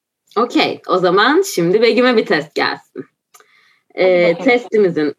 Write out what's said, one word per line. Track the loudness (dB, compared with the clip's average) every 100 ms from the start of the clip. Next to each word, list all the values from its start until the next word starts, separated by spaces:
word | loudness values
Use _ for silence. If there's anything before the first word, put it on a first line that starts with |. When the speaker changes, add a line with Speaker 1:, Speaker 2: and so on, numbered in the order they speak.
| _ _ _ -4
Speaker 1:
Okey. | -2 0 -2 -4 -4
O | -2
zaman | 0 2 2 0 0
şimdi | -2 0 2
Begüm'e | 2 2 2 2
bir | 0
test | -4 -4
gelsin. | -6 -6 -6 _ -20 -20 _ _ _ _ _ _ _ _
Speaker 2:
Hadi | -2
Speaker 1:
Ee, | 0 2 2
Speaker 2:
bakalım. | 0 0
Speaker 1:
testimizin | 0 0 0 0 0 -4